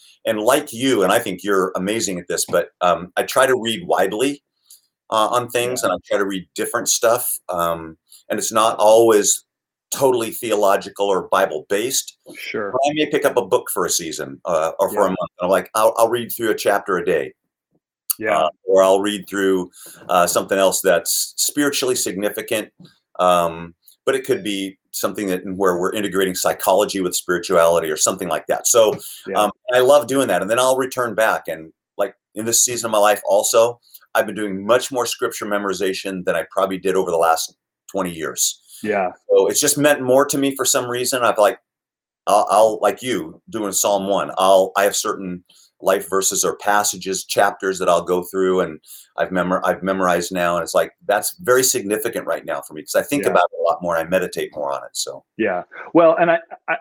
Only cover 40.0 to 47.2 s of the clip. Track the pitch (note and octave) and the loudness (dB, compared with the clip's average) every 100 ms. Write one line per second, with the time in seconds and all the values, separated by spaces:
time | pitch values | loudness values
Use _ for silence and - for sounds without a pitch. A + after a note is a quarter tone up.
40 | B2+ C3 C#3+ C#3+ C#3 C3 B2+ C3+ B2 B2 | 4 4 4 0 -2 -2 -2 -2 -2 -4
41 | B2 B2+ A2+ G#2+ G2+ F#2+ _ _ _ _ | -4 0 0 4 2 2 _ _ _ _
42 | _ _ - G#2 - G2+ A2 G#2+ G2+ - | _ _ 0 2 4 4 4 4 -2 -2
43 | B2+ F#2+ D#2+ - - A2 G2+ F#2 G#2 G2+ | -4 -4 -6 -14 -12 -8 -4 -2 0 0
44 | G2 F#2+ D2 - F#2+ F#2+ F#2 G2 G2+ - | 0 -2 -2 2 6 6 4 2 2 0
45 | A2 F#2+ F#2+ F2+ - _ _ _ F3+ G3 | -4 -6 -8 -12 -14 _ _ _ 0 0
46 | - G3 F#3+ F#3 - - G#2+ G#2 G#2 F#2+ | 0 -2 -2 -2 -2 -2 0 0 0 -4
47 | F#2+ F#2+ | -6 -8